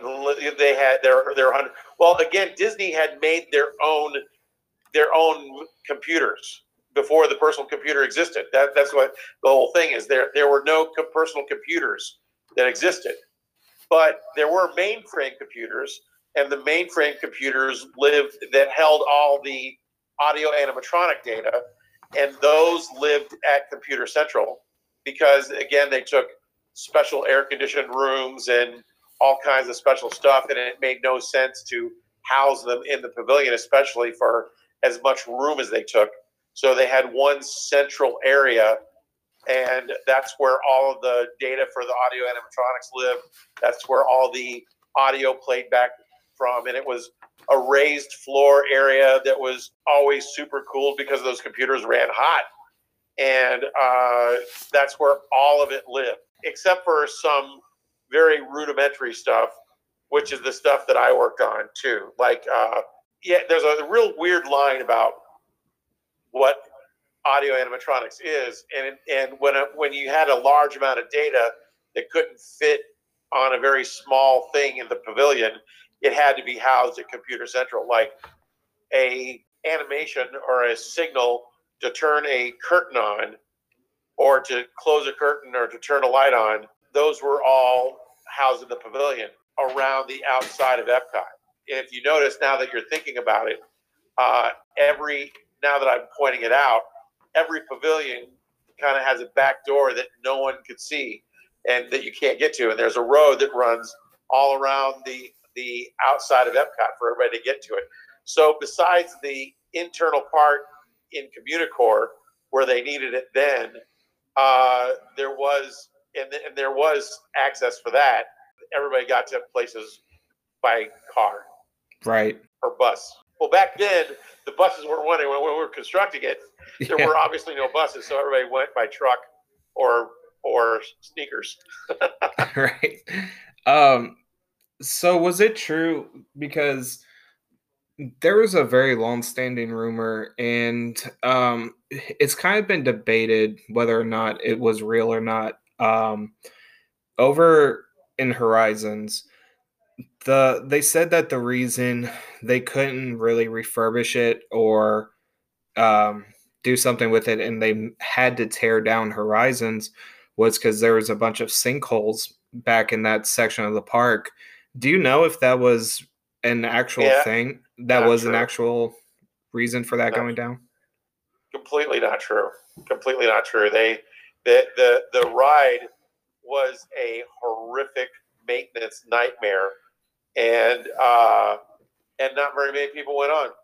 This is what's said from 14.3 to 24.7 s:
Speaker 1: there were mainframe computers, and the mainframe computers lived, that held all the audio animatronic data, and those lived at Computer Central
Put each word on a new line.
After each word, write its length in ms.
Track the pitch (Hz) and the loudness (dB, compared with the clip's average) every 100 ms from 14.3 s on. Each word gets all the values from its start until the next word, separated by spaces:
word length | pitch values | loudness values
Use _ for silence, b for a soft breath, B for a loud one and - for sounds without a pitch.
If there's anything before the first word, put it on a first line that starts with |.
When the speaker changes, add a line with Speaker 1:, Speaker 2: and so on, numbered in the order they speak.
| 147 | -2
Speaker 1:
there 160 | 151 | 0
were 200 | 185 175 175 | 2 0 -2
mainframe 580 | 196 226 - 156 135 - | -4 -4 -10 -8 -8 -8
computers, 600 | - 120 107 113 139 - _ _ _ 147 | -18 -14 -10 -10 -10 -14 _ _ _ -4
and 160 | 139 | -2
the 60 | 143 | -4
mainframe 600 | 139 165 180 170 147 143 | -2 -2 -2 -2 -2 -4
computers 680 | 127 - 135 131 135 120 - - | -12 -8 -6 -2 -4 -4 -12 0
lived, 360 | 143 147 139 - - | 2 4 0 -8 0
that 180 | 135 139 | 2 2
held 320 | 151 156 151 139 | 4 4 4 4
all 280 | 147 147 143 | 4 4 2
the 320 | 139 135 131 - _ _ _ - | 0 -10 -12 -18 _ _ _ -2
audio 300 | 147 151 151 | 0 0 0
animatronic 720 | 147 139 127 - 175 175 143 120 | 0 -2 -4 -4 0 0 -2 -6
data, 380 | 110 110 120 - _ _ _ _ 139 | -6 -4 -4 -6 _ _ _ _ -2
and 200 | 139 135 | -2 2
those 440 | 143 156 170 170 - 127 | 4 6 4 2 -6 -4
lived 340 | 147 147 143 147 151 | 0 0 -2 -4 0
at 180 | 143 - | 0 -2
Computer 340 | 139 - 127 120 | -12 -10 -8 -4
Central 540 | 151 - 120 - - _ | -2 -2 -2 -2 -6 _